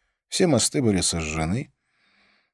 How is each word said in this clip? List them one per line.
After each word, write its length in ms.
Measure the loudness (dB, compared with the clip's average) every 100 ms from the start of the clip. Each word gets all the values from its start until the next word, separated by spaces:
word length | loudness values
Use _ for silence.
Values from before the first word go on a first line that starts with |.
| _ _ _
Все 180 | 0 2
мосты 380 | 2 2 0
были 180 | 2 2
сожжены, 720 | 0 -2 -4 -4 -2 -4 -8 _ _ _ _ _ _ _ _